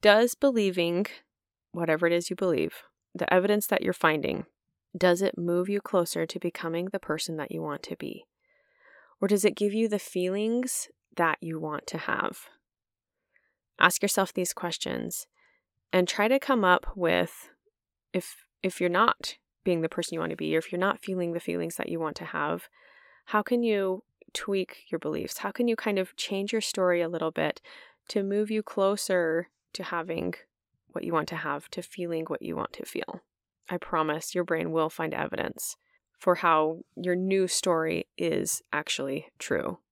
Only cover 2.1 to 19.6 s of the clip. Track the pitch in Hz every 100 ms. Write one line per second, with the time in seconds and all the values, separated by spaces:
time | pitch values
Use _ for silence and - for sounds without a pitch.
2.1 | 170 170 180 190 151 80 - - _ _
3.1 | 180 175 185 196 208 - 196 - 180 160
4.1 | 156 - - - _ _ _ _ 175 180
5.1 | 175 196 - 175 175 185 202 - 190 170
6.1 | 170 165 - 175 - 170 165 180 196 -
7.1 | 156 - 156 147 165 160 143 - - -
8.1 | - _ _ _ _ _ _ - - _
9.1 | _ 202 202 208 - 208 214 226 202 -
10.1 | 185 180 190 214 240 254 - - _ _
11.1 | - 165 151 165 160 156 151 - 165 -
12.1 | - - - - _ _ _ _ _ _
13.1 | _ _ _ _ _ _ - 175 - 202
14.1 | - 190 - 180 - 175 165 - - -
15.1 | - - _ _ _ _ _ _ 185 180
16.1 | - 208 269 - 254 185 180 - - 170
17.1 | 175 175 - - _ _ _ _ _ _
18.1 | 185 - - _ _ 185 - 180 175 226
19.1 | - - - _ _